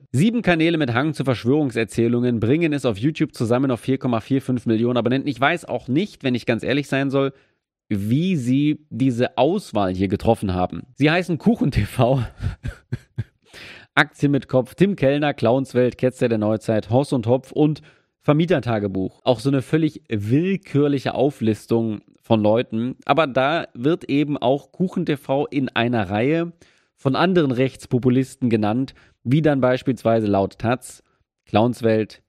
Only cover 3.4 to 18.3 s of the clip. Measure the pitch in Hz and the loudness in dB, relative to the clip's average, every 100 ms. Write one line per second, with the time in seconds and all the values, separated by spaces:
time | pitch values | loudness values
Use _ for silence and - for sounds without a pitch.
3.4 | 113 120 139 120 - 131 131 117 - 135 | 0 0 0 -4 -2 -2 -2 -4 -2 -4
4.4 | - 127 117 110 117 123 117 131 135 131 | -2 -4 0 0 2 0 0 -2 -4 -2
5.4 | 135 175 - 120 - 131 208 - 131 123 | -2 -2 -6 -8 -2 -2 -2 -4 -4 -4
6.4 | - 113 87 139 139 135 139 135 135 - | -2 -2 0 -2 -2 -4 -2 -2 -2 -6
7.4 | _ _ _ _ - 104 101 131 185 170 | _ _ _ _ -8 -4 0 0 0 -2
8.4 | 120 131 147 151 - 117 131 117 123 - | 0 0 0 -2 -6 -2 0 0 -2 2
9.4 | 139 196 - 107 95 92 98 95 - 113 | 2 2 -2 -2 -2 0 0 0 2 0
10.4 | 101 90 90 85 - - 147 170 180 165 | 0 -2 -2 -4 -12 -2 0 2 -2 0
11.4 | - 233 160 - 104 - 120 135 113 - | 2 2 0 0 -2 0 2 2 -2 -6
12.4 | - - - - - - _ - - _ | -8 -6 -12 -14 -12 -12 _ -12 -12 _
13.4 | _ - - - - - 151 - 143 139 | _ -20 -20 -20 -6 0 0 2 0 0
14.4 | - 131 117 - 196 190 135 147 147 139 | 0 0 0 0 0 2 0 2 -2 0
15.4 | 113 135 131 120 123 - 127 - 123 113 | 2 2 2 0 0 2 -2 0 0 0
16.4 | 107 110 - 110 101 120 143 139 107 127 | 0 -2 0 -2 2 0 0 -2 0 0
17.4 | - - 151 151 - _ _ _ - | 0 0 0 0 -10 _ _ _ 0